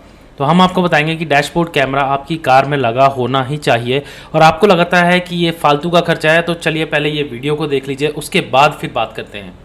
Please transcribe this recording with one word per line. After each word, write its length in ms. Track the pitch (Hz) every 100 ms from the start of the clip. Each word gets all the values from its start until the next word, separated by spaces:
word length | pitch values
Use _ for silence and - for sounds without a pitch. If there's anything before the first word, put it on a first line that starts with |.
| - - - -
तो 60 |
हम 180 | 139 170
आपको 220 | 185 185
बताएंगे 320 | 175 156 151 160
कि 100 | 160
dashboard 440 | 143 139 170 170
camera 300 | 156 131 135
आपकी 360 | 135 139 - 160
car 280 | 131 131 135
में 120 | 143
लगा 280 | 120 120 135
होना 380 | 135 120 135
ही 140 | 127 147
चाहिए 460 | 151 120 120 135 143 - -
और 80 | 160
आपको 260 | 160 160 208
लगता 300 | 175 170 180
है 220 | 175 180
कि 160 | 180 175
ये 160 | 170
फालतू 380 | 165 147 147 170
का 120 | 170
खर्चा 300 | 165 160 156
है, 100 | 165
तो 120 | 170
चलिए 320 | 170 165 156 156
पहले 240 | 156 151
ये 140 | 147
video 320 | 143 120 139 151
को 120 | 156
देख 200 | 139 135
लीजिए, 200 | 131 151
उसके 340 | 151 - 185
बाद 300 | 156 127 147
फिर 200 | 147 156 123
बात 180 | 113
करते 240 | - 113 107
हैं। 160 | 95 87